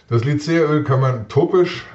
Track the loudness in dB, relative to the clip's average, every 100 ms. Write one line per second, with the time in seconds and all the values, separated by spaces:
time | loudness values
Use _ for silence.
0 | -4 -2 0 -2 0 0 2 0 0 0
1 | 0 -2 -2 -2 2 2 0 -4 -14